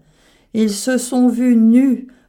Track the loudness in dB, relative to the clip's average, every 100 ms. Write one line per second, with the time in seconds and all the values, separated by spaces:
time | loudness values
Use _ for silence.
0 | _ _ _ _ _ -4 -2 -4 -4 -4
1 | -4 0 0 0 0 2 4 4 2 -2
2 | -8 _